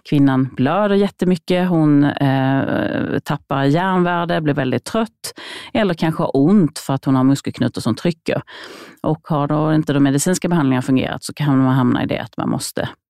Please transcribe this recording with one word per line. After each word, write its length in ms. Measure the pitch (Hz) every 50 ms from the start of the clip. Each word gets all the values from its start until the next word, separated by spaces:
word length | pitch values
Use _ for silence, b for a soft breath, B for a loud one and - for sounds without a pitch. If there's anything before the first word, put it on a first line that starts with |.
| B -
kvinnan 340 | 156 143 139 135 131 131 131 127 -
blöder 380 | - 127 139 165 196 214 202 202
jättemycket, 720 | 196 202 196 - - 190 180 185 165 - - 180 180 180 180
hon, 360 | 175 160 156 151 147 143 147
eh, 580 | 143 - - 143 135 135 135 131 135 135 135 - - - - - - - - - - - - -
tappar 400 | - 151 - _ - 143 139 139
järnvärde, 760 | 139 143 170 185 190 185 185 175 175 175 170 170 170 175 170
blir 140 | 156 147 143
väldigt 300 | 147 135 127 120 120 -
trött, 500 | - - 226 233 220 _ _ - - - B B B B B B B
eller 220 | B 240 214 185 170
kanske 280 | 160 170 160 160 -
har 80 | 165 - -
ont 420 | 135 139 165 202 214 165 143 - -
för 160 | - - 135
att 100 | 135 -
hon 120 | 147 135
har 80 | 131 131
muskelknutor 560 | 135 139 139 - - - - 123 117 - -
som 140 | - 117 110
trycker. 480 | - - 175 165 - - - 170 - - B B B B B B B B B B B
Och 180 | B 156 156 - _ -
har 180 | 160 143 143
då 260 | 143 151 151 156 156 156
inte 180 | 156 156 -
de 100 | 139 143
medicinska 460 | 139 139 135 143 - 180 185 180 - 180
behandlingarna 340 | 175 170 139 131 131 127
fungerat 420 | 127 - 131 127 - - - - -
så 80 | - -
kan 240 | - 147 143 135 131
man 160 | 131 131 131
hamna 280 | 139 127 123 - -
i 40 | -
det 120 | - 139 -
att 180 | - - _
man 140 | - - 117
måste 380 | 117 123 - - - - - - - _ _ _